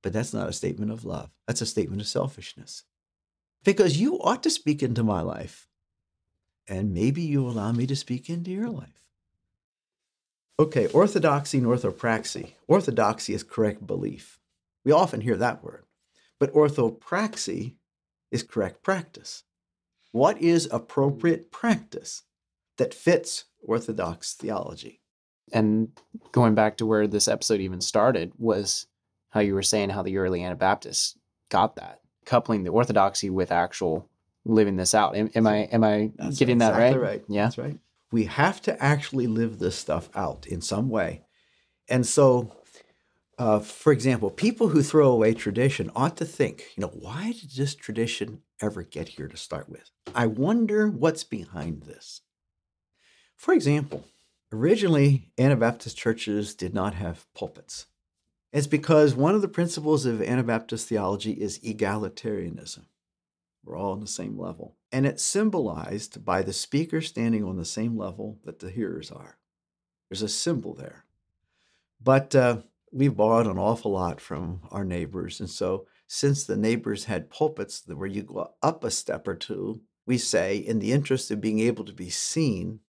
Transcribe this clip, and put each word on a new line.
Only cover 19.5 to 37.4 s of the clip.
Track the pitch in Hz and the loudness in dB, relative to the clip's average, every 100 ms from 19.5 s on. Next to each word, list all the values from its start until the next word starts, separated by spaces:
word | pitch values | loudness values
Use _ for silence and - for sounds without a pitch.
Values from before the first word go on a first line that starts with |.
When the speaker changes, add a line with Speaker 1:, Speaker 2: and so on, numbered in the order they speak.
| _ _ _ _ _ _ | _ _ _ _ _ _
Speaker 1:
What | 113 151 220 | 2 2 4
is | 165 170 165 | 4 4 2
appropriate | 117 - - 139 143 170 165 - | -6 -4 0 0 2 0 0 -4
practice | - 233 214 - - - - _ _ _ _ _ - | -4 0 0 -2 -14 -12 -16 _ _ _ _ _ -2
that | 127 | -2
fits | - - - - - - _ | 0 2 2 2 -10 -12 _
orthodox | - 113 117 104 87 85 - | -4 -4 -2 -4 -4 -6 -10
theology? | - 110 101 - 80 - _ _ _ _ _ _ | -10 -6 -6 -6 -12 -18 _ _ _ _ _ _
Speaker 2:
And | 117 107 107 113 - _ - _ | 0 2 2 0 -6 _ -20 _
going | - 117 | 4 6
back | 107 107 - | 6 4 2
to | 110 | 0
where | 107 104 | 2 2
this | 104 - | 2 0
episode | 110 - 104 | 0 0 0
even | 95 92 | -2 -6
started | - 107 113 117 87 - | -2 2 4 2 -4 -4
was | 113 98 101 - - _ _ _ _ | 0 0 -2 -6 -8 _ _ _ _
how | 107 | 0
you | 104 98 | 2 2
were | |
saying | 98 104 101 | 0 0 0
how | 98 | -4
the | 95 95 | -4 0
early | 92 90 | 0 0
Anabaptists | 90 90 95 - - - - - _ _ _ | -4 0 2 2 -2 -4 -4 -6 _ _ _
got | 98 107 - | 2 2 0
that, | 87 - _ _ - | -18 -20 _ _ 0
coupling | 123 - 107 | 0 2 -2
the | 90 | 2
orthodoxy | 101 - 104 98 - 101 | 2 4 4 4 2 -2
with | 95 90 | -2 0
actual | 87 90 - 90 80 - _ _ _ - | 0 0 -2 -2 -2 -6 _ _ _ 2
living | 110 104 95 | 4 4 2
this | 90 | 2
out. | 107 98 101 | 2 2 0
Am, | 107 | 0
am | 117 110 | 2 4
I, | 107 | 4
am | 107 117 | 2 2
I | 110 104 110 - | 4 4 0 -4
Speaker 1:
That's | - 135 | -8 0
Speaker 2:
getting | 127 120 | 2 4
that | 113 107 | 4 6
Speaker 1:
exactly | 120 135 | 6 4
Speaker 2:
right? | 110 | 0
Speaker 1:
right. | 104 - | -4 -4
Speaker 2:
Yeah. | 101 | 0